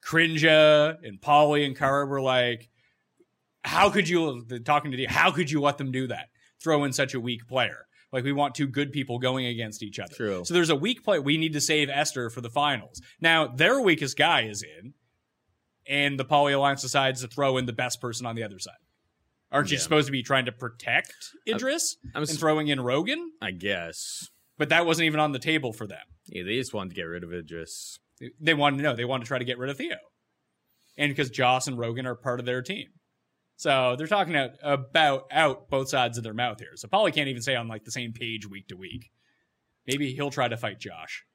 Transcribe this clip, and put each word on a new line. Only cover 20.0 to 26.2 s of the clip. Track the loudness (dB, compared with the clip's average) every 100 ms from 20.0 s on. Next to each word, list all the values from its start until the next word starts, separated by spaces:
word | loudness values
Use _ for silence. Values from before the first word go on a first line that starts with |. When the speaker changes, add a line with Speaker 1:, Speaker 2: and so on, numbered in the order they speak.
| 2
Speaker 1:
to |
be | -2
trying | 0 2 0
to |
protect | -6 -12 -10 -2 -2 -2 -14 -20 -16 -6
Speaker 2:
I'm, | -4
Speaker 1:
Idris | -2 -2 -4 -6 -12
Speaker 2:
I'm | -6
Speaker 1:
and | -4
Speaker 2:
s-, | 0
Speaker 1:
throwing | 2 2 0
in | -2
Rogan? | 0 0 0 -4 -8 -10
Speaker 2:
I | -10
guess. | -6 -4 -4 -4 -10 -12 -12 -16 _ _ _
Speaker 1:
But | 2
that | 4 4
wasn't | 2 2
even | 2
on | 0
the | 0
table | -2 -2 -2
for | -8 -12
them. | -12 -18 _